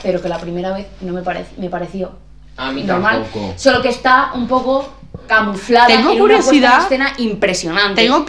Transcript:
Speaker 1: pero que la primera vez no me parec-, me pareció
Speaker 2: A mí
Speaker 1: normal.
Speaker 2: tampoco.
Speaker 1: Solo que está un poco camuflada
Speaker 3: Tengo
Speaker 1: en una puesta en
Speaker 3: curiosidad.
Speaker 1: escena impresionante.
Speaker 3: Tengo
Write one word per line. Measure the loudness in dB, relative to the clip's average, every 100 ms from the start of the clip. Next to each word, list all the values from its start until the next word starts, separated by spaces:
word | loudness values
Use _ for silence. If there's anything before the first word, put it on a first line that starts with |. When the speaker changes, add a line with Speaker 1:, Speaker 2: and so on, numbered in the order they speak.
Speaker 1:
pero | -4 -4
que | -4
la | -6
primera | -8 -6 -6 -8
vez | -10 -12
no | -8
me | -6
parec-, | -6 -8 -10 -10
me | -8
pareció | -8 -8 -8 -8 -10 -20 -20 -20 -12
Speaker 2:
A | -8
mí | -6
Speaker 1:
normal. | -4 -2 0 -2
Speaker 2:
tampoco. | -4 -8 -8 0
Speaker 1:
Solo | 2 2
que | 0
está | -2 2 2 2
un | -4 -2
poco | -2 0 -2 -4 -14 -18 -18 0
camuflada | 0 0 -4 0 4 6
Speaker 3:
Tengo | 6 4
Speaker 1:
en | 4
una | 4 4
puesta |
en | 4
Speaker 3:
curiosidad. | 4 6 4
Speaker 1:
escena | 2 0 -2 -2
impresionante. | -4 0 -2 -2 -2 0 0 2
Speaker 3:
Tengo | 2 2